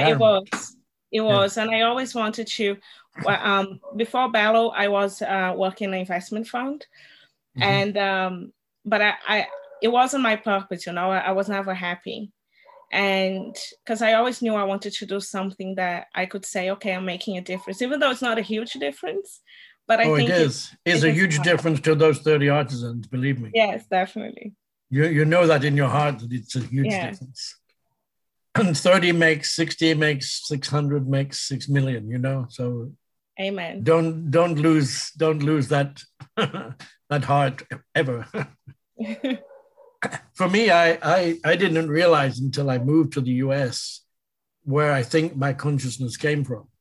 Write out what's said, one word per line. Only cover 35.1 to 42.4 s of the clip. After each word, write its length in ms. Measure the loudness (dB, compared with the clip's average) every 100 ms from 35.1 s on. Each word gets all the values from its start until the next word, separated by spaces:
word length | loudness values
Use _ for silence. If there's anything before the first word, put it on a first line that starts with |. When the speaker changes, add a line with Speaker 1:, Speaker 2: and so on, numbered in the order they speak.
| -2
Speaker 2:
don't 260 | 0 2
lose 240 | 0 0 2
that, 320 | 0 0 -6 -20 -20
<laughs> 180 | -12 -4
that 880 | -4 -4 -12 -14 -20 _ -4 -2
heart 400 | 2 2 2 -2 -12 -16 _
ever. 320 | -2 0 -2 -8
<laughs> 140 | -8 -10 _ -20 -20 _ -12
Speaker 1:
<laughs> 1400 | -10 -6 -4 -6 -8 -20 _ _ -20 -8 -8 -8 -12
Speaker 2:
For 140 | -4 0
me, 220 | 4 6
I, 280 | 6 6 2
I, 360 | 2 2 2 0
I 120 | 0 2
didn't 320 | 2 2 0
realize 500 | 2 6 6 4
until 320 | 0